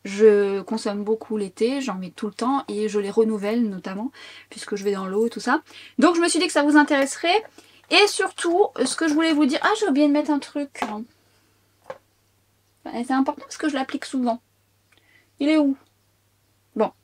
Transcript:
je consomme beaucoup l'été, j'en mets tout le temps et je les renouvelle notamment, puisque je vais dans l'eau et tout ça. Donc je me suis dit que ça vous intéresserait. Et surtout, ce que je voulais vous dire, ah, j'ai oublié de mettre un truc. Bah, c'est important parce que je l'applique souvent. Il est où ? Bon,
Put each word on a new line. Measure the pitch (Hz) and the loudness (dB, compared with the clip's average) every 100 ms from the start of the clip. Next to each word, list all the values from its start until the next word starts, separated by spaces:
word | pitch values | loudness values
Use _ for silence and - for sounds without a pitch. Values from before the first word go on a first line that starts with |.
| 202 | -10
je | 196 214 208 196 196 | 4 6 6 4 -2
consomme | 185 220 220 202 | -4 -6 -4 -4
beaucoup | 208 220 - 214 | -2 -4 -4 -6
l'été, | 196 - 226 277 | -6 -2 -2 0
j'en | 254 190 | -4 -6
mets | 180 | -10
tout | - 214 | -8 -8
le | |
temps | - 233 277 - | -4 -2 -2 -2
et | 208 214 | -4 -2
je | 208 | -2
les | 196 | 0
renouvelle | 208 220 214 202 233 220 | 2 2 0 -2 0 0
notamment, | 190 190 190 254 - - - - | -4 -8 -8 -8 -12 -20 -20 -20
puisque | - - 202 | -18 -10 -6
je | |
vais | 196 | -4
dans | 196 190 | -4 -2
l'eau | 202 226 | -2 -2
et | |
tout | 220 | -2
ça. | - 262 - - - - | -2 -2 -4 -20 -10 2
Donc | 330 339 | 4 4
je | |
me | 339 | 2
suis | 320 | 0
dit | 349 | 0
que | |
ça | 302 | 2
vous | 294 294 | 4 6
intéresserait. | 294 285 277 - 330 415 - - - _ - | 6 2 0 -2 0 0 -2 -14 -20 _ 0
Et | 349 415 | 2 4
surtout, | - 381 - 349 349 - - | 2 -4 -4 0 2 2 0
ce | 262 - | -4 -2
que | 320 | 0
je | |
voulais | 302 330 | 2 2
vous | 294 | 2
dire, | 285 311 | 2 0
ah, | 370 440 | 0 0
j'ai | 403 | 0
oublié | 269 294 | 2 4
de | |
mettre | 294 302 | 2 0
un | 285 | -2
truc. | - 294 285 - 226 214 240 _ _ _ _ _ _ _ - - _ _ _ _ _ _ _ _ | -4 -8 -8 -8 -8 -8 -12 _ _ _ _ _ _ _ -20 -20 _ _ _ _ _ _ _ _
Bah, | - 226 240 | -12 -8 -2
c'est | |
important | 262 269 277 | 0 0 -4
parce | - - | -10 -6
que | 311 | -4
je | |
l'applique | 277 262 269 - | -2 -4 -8 -6
souvent. | 269 240 233 _ _ _ _ _ _ _ _ _ - | -4 -2 -2 _ _ _ _ _ _ _ _ _ -2
Il | 294 | 2
est | 311 | 4
où ? | 285 269 _ _ _ _ _ _ _ _ _ - | 4 0 _ _ _ _ _ _ _ _ _ -2
Bon, | 208 - | -2 -4